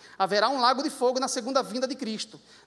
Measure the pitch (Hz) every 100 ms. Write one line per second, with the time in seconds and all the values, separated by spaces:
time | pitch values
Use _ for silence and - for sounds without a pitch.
0 | - - 190 202 220 277 247 262 294 -
1 | 247 254 262 269 233 269 185 233 247 285
2 | 220 214 - 151 - -